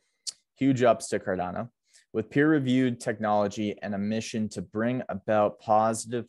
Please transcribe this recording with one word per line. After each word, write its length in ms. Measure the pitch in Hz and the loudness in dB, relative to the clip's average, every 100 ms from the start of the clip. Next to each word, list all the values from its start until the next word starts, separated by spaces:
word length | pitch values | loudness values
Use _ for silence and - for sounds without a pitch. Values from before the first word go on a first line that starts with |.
| _ _ - - _ - | _ _ -16 -16 _ 0
Huge 260 | 135 127 | 2 4
ups 260 | 120 110 - | 4 4 0
to 120 | 104 | -4
Cardano. 500 | - 92 90 90 120 _ _ _ _ | -2 -4 -4 -6 -10 _ _ _ _
With 160 | 110 107 | -6 -2
peer-reviewed 680 | 143 151 156 127 131 127 123 | 2 4 4 2 2 2 -2
technology 760 | 127 107 107 104 101 110 104 - | -6 -4 0 2 0 -2 -4 -4
and 120 | 101 | -6
a 40 | 101 | -4
mission 500 | 101 110 - 113 107 | -4 -4 -4 -4 -6
to 140 | 107 | -6
bring 400 | 87 107 117 127 - | -8 -4 -2 -4 -6
about 500 | 98 - 107 104 - | -6 0 2 2 0
positive 680 | - 107 113 113 113 120 | 2 4 4 0 -6 -8